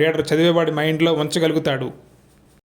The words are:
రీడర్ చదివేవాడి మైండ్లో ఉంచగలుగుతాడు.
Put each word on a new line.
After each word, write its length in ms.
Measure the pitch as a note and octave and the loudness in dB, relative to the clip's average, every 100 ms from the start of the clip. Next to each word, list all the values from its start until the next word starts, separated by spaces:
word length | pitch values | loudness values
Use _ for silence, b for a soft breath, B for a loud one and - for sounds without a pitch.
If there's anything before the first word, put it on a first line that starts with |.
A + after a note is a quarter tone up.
రీడర్ 220 | D#3 D#3+ C#3+ | 0 0 0
చదివేవాడి 400 | D#3 E3+ E3+ D#3+ D3+ | 2 2 2 0 0
మైండ్లో 320 | D#3 D#3 E3 | -2 0 0
ఉంచగలుగుతాడు. 760 | D3+ D3+ F3 D#3+ D#3 D3+ C3+ B2+ - - _ _ _ _ _ _ | 0 -2 0 0 0 -2 -4 -6 -12 -20 _ _ _ _ _ _